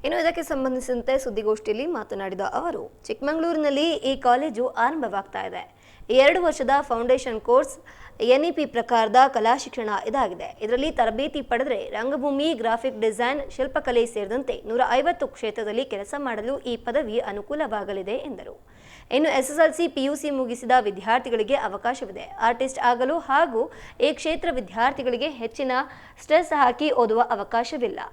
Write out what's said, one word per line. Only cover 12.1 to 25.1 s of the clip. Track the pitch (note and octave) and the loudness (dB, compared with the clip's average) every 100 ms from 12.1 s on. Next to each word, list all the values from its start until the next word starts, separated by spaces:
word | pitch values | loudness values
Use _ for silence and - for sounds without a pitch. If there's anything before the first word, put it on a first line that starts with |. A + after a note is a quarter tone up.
| C#4+ C#4+ C#4 D#4 | -2 -2 0 0
ಗ್ರಾಫಿಕ್ | C4+ A3+ A3+ C4 G#3+ | 0 -2 0 -2 -2
ಡಿಸೈನ್, | A3 G#3+ A#3+ D4 C4+ | -2 0 -2 -2 -6
ಶಿಲ್ಪಕಲೆ | - C4 D4+ C#4+ A#3+ A#3 | -6 -2 -2 2 2 2
ಸೇರಿದಂತೆ | A3 G3 A#3+ C4 A3 G3+ | -2 -4 -4 -4 -8 -4
ನೂರ | A#3 B3 | 0 2
ಐವತ್ತು | B3 D4 F4 C#4 | 2 2 -2 -4
ಕ್ಷೇತ್ರದಲ್ಲಿ | - A3 G#3+ G#3+ A3+ C4+ | -4 -6 -6 -4 -4 -4
ಕೆಲಸ | G3+ G3+ C#4+ | -6 -6 -6
ಮಾಡಲು | C#4 A3 A3 C#4 | -6 -6 -4 -6
ಈ | B3+ A#3 | -6 -6
ಪದವಿ | - B3 B3 A3+ | -2 -2 0 -2
ಅನುಕೂಲವಾಗಲಿದೆ | B3 G3+ G3+ D4 D4 G#3+ G3+ G3+ F#3+ | -4 -8 -8 -4 -4 -4 -4 -6 -4
ಎಂದರು. | A#3 D4+ A3+ - - - - - - - | -6 -6 -12 -14 -18 -20 -20 -20 -20 -2
ಇನ್ನು | C4 D#4 | 2 2
ಎಸ್ | C4+ C4+ | 2 0
ಎಸ್ | D4+ | 4
ಎಲ್ | D#4+ | 4
ಸಿ, | D#4+ E4+ | 4 -2
ಪಿ | C#4+ | 0
ಯು | C4+ D4+ | -2 -2
ಸಿ | D4+ | -4
ಮುಗಿಸಿದ | C#4 B3 A#3+ A#3 B3+ | -2 -4 -6 2 4
ವಿದ್ಯಾರ್ಥಿಗಳಿಗೆ | G#3 F#3+ G#3+ A#3+ C4 A#3 G#3+ C#4 | 4 -4 0 0 2 -2 0 0
ಅವಕಾಶವಿದೆ. | A3+ G3 A#3 C4+ G#3+ F#3+ | 0 -4 -4 -4 -8 -12
ಆರ್ಟಿಸ್ಟ್ | - - A3+ A#3+ C4 C4 | -14 0 0 2 -2 2
ಆಗಲು | B3 A#3+ C4 D#4+ | 2 2 2 0
ಹಾಗೂ | - C4+ E4 A3+ C#4+ - - - | 2 2 4 2 -2 -6 -20 0
ಈ | C4+ | 0
ಕ್ಷೇತ್ರ | D4+ E4 D#4+ F4 | 2 -2 -2 -2
ವಿದ್ಯಾರ್ಥಿಗಳಿಗೆ | B3+ G3 G#3+ B3 C4+ B3+ | -4 -6 0 0 2 -2